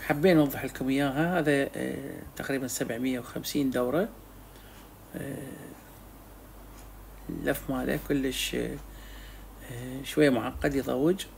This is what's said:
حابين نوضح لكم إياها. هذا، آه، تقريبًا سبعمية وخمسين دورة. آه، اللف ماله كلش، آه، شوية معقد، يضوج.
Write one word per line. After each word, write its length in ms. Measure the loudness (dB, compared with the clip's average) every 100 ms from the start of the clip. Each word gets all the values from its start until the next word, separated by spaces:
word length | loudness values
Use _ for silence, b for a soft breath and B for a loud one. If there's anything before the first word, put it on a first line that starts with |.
| 0
حابين 300 | 4 8 8
نوضح 280 | 8 4 -6
لكم 240 | -2 0
إياها. 500 | 2 2 2 2 4
هذا، 300 | 4 4 4 0
آه، 460 | -4 -4 -6 -10 -12 -8
تقريبًا 320 | -2 -2 -2
سبعمية 520 | -2 -2 0 0 0
وخمسين 520 | -4 -8 -2 2 2
دورة. 380 | 4 4 4 2 -2 -18 -18 -18 B B B B -20 -12 -8
آه، 320 | -6 -8 -8 -12 -14 -16 -18 -18 -18 -18 -18 -18 -18 -18 -16 -16 -16 -16 -16 -16 -10
اللف 400 | -4 0 0 0
ماله 300 | -2 0 0 2
كلش، 480 | 2 2 0 -2 0
آه، 220 | -2 -4 -10 B B B B B B -16 -12 -10 -8 -8
شوية 260 | -4 6 6
معقد، 460 | 6 0 0 0 2
يضوج. 500 | 0 2 4 2 -2